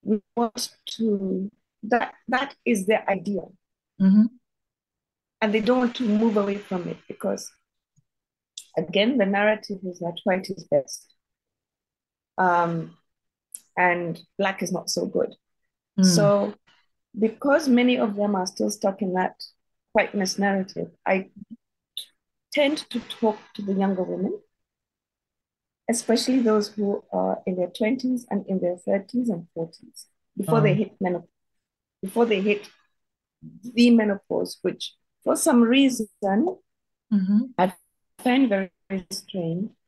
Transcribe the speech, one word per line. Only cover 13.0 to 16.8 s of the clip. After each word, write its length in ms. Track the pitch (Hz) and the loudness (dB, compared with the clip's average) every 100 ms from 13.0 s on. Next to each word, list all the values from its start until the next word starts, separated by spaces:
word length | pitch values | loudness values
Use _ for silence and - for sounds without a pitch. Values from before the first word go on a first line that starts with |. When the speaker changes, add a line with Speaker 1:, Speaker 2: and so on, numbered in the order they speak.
| _ _ _ _ _ - _ - | _ _ _ _ _ -20 _ 0
Speaker 1:
and 440 | 180 175 170 165 - - | 2 2 -4 -8 -14 -4
black 240 | 196 196 | -4 -2
is 100 | 175 | -4
not 180 | 185 - | -4 -4
so 160 | - - | -4 -4
good. 280 | - - - _ _ _ _ _ - | -2 -4 -6 _ _ _ _ _ 2
Speaker 2:
Mm. 60 | |
Speaker 1:
So 500 | 190 170 202 202 208 - _ _ | 4 6 4 4 0 -6 _ _